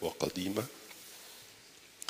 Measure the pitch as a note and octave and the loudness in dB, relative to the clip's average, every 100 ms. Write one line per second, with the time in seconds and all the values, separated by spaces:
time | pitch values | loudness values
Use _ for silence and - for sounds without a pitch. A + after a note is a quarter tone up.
0 | D#2+ - - - F#2 G#2+ B2 - - - | 0 4 4 4 4 4 2 -2 -12 -12
1 | - - - - - - - - - - | -12 -12 -12 -12 -14 -16 -18 -18 -18 -6
2 | - | -4